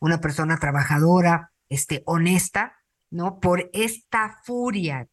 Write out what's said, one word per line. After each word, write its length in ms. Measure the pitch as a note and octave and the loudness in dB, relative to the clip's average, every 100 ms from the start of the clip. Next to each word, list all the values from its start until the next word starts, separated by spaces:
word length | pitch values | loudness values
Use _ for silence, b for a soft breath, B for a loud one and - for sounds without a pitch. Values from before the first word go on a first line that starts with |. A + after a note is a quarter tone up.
una 180 | D#3 E3 | 0 0
persona 380 | D#3+ D3 D#3 D#3+ | -2 -2 -2 0
trabajadora, 920 | D3 C#3+ C#3 D3 E3 F3+ F3 E3 - _ _ | 0 0 0 2 4 6 4 2 -2 _ _
este, 340 | C#3+ - D#3 - | -6 -4 -6 -2
honesta, 680 | E3 E3+ F#3 F#3 G3+ A#3 - _ _ _ | 0 2 2 0 -4 -6 -10 _ _ _
¿no? 300 | E3+ F3+ F#3+ | -6 -6 -2
Por 300 | F3+ F3+ F3+ | 0 0 -2
esta 640 | F#3+ A3+ A3+ _ A3+ G#3+ - | -4 -4 -4 _ -2 -2 -8
furia, 640 | - A#3+ B3 G3+ E3 C3+ A#2 | -8 -4 -2 -2 -4 -6 -8